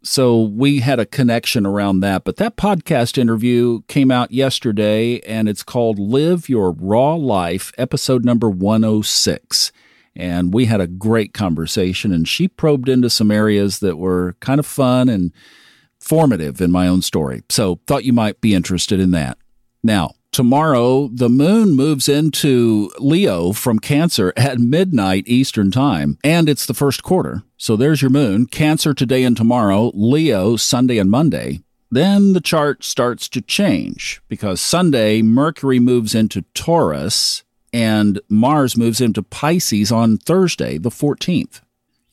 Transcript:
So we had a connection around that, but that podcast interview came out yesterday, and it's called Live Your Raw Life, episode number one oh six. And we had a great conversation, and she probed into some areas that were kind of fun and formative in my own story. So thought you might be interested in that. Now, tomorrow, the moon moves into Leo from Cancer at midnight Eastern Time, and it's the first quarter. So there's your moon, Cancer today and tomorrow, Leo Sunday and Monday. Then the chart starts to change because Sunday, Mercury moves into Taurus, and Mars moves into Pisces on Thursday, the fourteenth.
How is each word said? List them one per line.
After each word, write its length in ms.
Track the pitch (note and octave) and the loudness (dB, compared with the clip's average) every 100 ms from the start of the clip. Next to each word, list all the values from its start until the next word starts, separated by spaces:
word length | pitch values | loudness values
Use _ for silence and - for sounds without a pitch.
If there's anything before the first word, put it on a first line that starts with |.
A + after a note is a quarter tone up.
So 380 | - - B2 A#2 | -6 0 2 2
we 380 | A2 G#2+ C#3 C#3+ | 0 0 0 2
had 180 | B2 B2 | 0 0
a 80 | G#2 | -2
connection 580 | - A#2+ A#2 - A2+ | -2 0 0 -2 -2
around 360 | G2 G2+ G2+ F#2+ | -2 -2 0 0
that, 240 | G2 F#2+ | 0 -2
but 140 | - - | -4 -4
that 180 | A3 - | -6 -2
podcast 600 | G#3 F#3 - C#3+ A#2+ - | -2 -2 -2 -2 0 0
interview 640 | A#2 A2+ B2 A#2+ A#2+ A#2 - | 0 0 0 2 2 -2 -4
came 240 | D3 C3 | 0 2
out 220 | B2 B2 | 2 0
yesterday, 880 | B2 C3+ - A#2+ G#2 G#2+ G#2+ A#2 A#2+ | -2 -2 -2 -2 0 0 0 0 -4
and 280 | - A2 G#2+ | -6 -4 -2
it's 140 | G2+ | -4
called 380 | - B2 A#2 G2+ | -6 -2 -2 -2
Live 480 | G2+ C3 D#3+ F3+ - | -2 0 0 -2 -2
Your 240 | A#2+ F#2 | 0 0
Raw 420 | D#2+ F#2 A2 C#3 | -2 -2 2 2
Life, 560 | E3+ C3+ G2 E2+ F#2 - - | 0 -2 -2 -2 -4 -8 -8
episode 460 | B2 C#3 - B2+ | -4 -4 -2 0
number 260 | A#2+ A#2 A2+ | 2 2 0
one 320 | F2+ G2+ A2 | 0 0 2
oh 200 | A2 G#2+ | 2 0
six. 680 | G#2 - G2+ - - - - - _ _ _ - | -2 -2 -2 -4 -4 -4 -4 -8 _ _ _ -10
And 360 | F2+ F2 F2+ | -4 -2 0
we 120 | G#2+ | 2
had 160 | A#2 G#2+ | 2 0
a 80 | F2 | -2
great 440 | F#2 G#2+ A2+ G2+ | -4 0 0 -2
conversation, 800 | - F#2+ D#2+ D#2+ - F#2 F#2+ G#2+ | -4 -2 -2 -2 -2 -2 -2 -2
and 140 | E2+ D#2+ | 0 0
she 220 | - F#3 | -2 -2
probed 400 | - D#3+ C#3+ B2 | 0 0 0 0
into 200 | B2+ A#2+ | 0 0
some 220 | - G#2 | 2 2
areas 480 | G#2 G#2+ G2+ G2+ - | 2 2 2 0 -2
that 200 | G2 D#2+ | -4 -2
were 360 | F#2 F2+ F2+ - | -2 -2 -2 -6
kind 180 | - C#3+ | -4 -2
of 80 | C#3+ | -2
fun 420 | - B2+ B2+ B2+ | -2 0 2 2
and 240 | G#2 F2 - - _ _ _ _ _ | 0 -2 -6 -18 _ _ _ _ _
formative 600 | - D#3 D3+ F#2+ D2 C2 | -2 2 2 0 -4 -2
in 120 | F2 | 0
my 160 | F2+ F2+ | 2 2
own 140 | F#2 | 0
story. 420 | - F2 C#2+ A#1+ - | 0 -4 -4 -6 -6
So 300 | - G2 F2 - | -2 -2 -2 -4
thought 160 | C#3 | -2
you 100 | B2 | 0
might 280 | A#2+ G#2+ - | 0 -2 -2
be 120 | A2+ | 0
interested 460 | F#2 E2+ F2+ - F#2+ | 0 0 -4 -2 0
in 140 | F#2 | 2
that. 260 | F2 C2 - _ _ _ _ | 0 -2 -8 _ _ _ _
Now, 360 | A2+ G#2 D2+ - _ | -2 0 -2 -8 _
tomorrow, 760 | - A#2+ C#3 D#3+ B2+ A#2+ C3 C#3+ | 0 2 2 2 2 2 2 0
the 160 | A#2+ A#2+ | 0 2
moon 480 | B2+ D#3 A3+ G#3+ C3 | 4 4 4 4 2
moves 320 | D3+ C#3+ D3 | 2 0 0
into 840 | C#3+ D#3 - D3 B2 A#2 G#2+ G#2 - | 0 0 0 2 2 2 2 -2 -4
Leo 540 | C#3 E3+ F#3 F2+ F2 | 0 2 2 0 -2
from 260 | G#2 B2+ A2 | -2 -2 -2
Cancer 540 | - D3 E3 - F2+ - | 0 0 0 0 -2 0
at 220 | C3+ B2+ | 0 0
midnight 640 | A#2+ D#3 F#3+ C3 F#2+ F#2+ G#2+ | 0 2 0 0 0 -2 0
Eastern 420 | B2 C3+ A2 G2 | 0 0 0 0
Time, 480 | A#2+ C#3 E2+ C#2+ C#2 | 2 0 0 -2 -2
and 240 | C#3+ E3+ D3+ | 0 2 2
it's 180 | C3+ - | 0 -4
the 80 | |
first 300 | A#2+ C#3+ - | -2 -2 -2
quarter. 400 | - F#3 D#2 D#2 - - | -2 -2 -2 -8 -12 -10
So 200 | - A2 | -2 0
there's 260 | C#3 C#3+ | 2 2
your 80 | C3+ | 2
moon, 360 | C#3 B2 G2 B2 | 2 2 0 0
Cancer 480 | - D#3 D#3 D#3 | 0 0 0 0
today 280 | C3+ B2 B2+ | -2 0 2
and 140 | B2+ A#2 | 2 2
tomorrow, 560 | A2+ B2 G#2 G2 A#2 | 2 2 2 2 0
Leo 640 | G2 A2+ D3 D#3+ G#2 G2 A2+ | 0 0 2 2 2 2 0
Sunday 420 | - A#2+ B2+ A#2 | 0 0 0 0
and 140 | F#2+ | 2
Monday. 480 | A#2+ D#3+ D2+ A#1 D#2 - _ _ | 2 2 0 -6 -10 -14 _ _
Then 400 | A#2+ F#3+ G3+ G3 | 0 2 4 4
the 80 | F3+ | 2
chart 420 | - D#3+ D3 C3 | 0 0 0 -4
starts 460 | - - B2 A#2 - | -6 -4 -2 -4 -8
to 120 | B2+ | -10
change 800 | - - G3+ F2+ G1+ G1+ - - _ | -6 -2 0 0 -4 -10 -12 -12 _
because 340 | A2 G#2 F2+ | -8 -6 -4
Sunday, 640 | - E3 F3+ C3 G#2+ A2 | -2 0 2 2 2 2
Mercury 560 | A2 A#2+ D#3 D#3+ C3+ B2+ | 4 2 0 -2 0 2
moves 340 | B2 B2 G#2+ | 4 2 0
into 300 | A2+ A2 G2+ - | 0 -2 -4 -10
Taurus, 920 | - - E3+ F#2 D2 E2 - - - - _ _ | -8 -2 0 0 -2 -4 -2 -2 -4 -12 _ _
and 480 | A#2 A2 G#2+ G#2 G2 - | -2 0 2 2 -2 0
Mars 480 | G#2+ B2 D3+ B2+ A2+ | 2 2 2 0 0
moves 200 | A#2 A2+ | 0 0
into 240 | B2 G#2 | 0 -2
Pisces 680 | F#2+ - D3 F3 - G#2 G#2 | -6 -4 -2 0 0 0 0
on 240 | A#2 A#2 G#2 | 2 2 0
Thursday, 600 | - F#3 F3+ - B1 D2 | 0 2 2 -2 -6 -4
the 120 | A2+ | -6
fourteenth. 720 | - D3 - - E3 - - _ _ _ _ _ | -4 -4 -2 -2 -4 -4 -12 _ _ _ _ _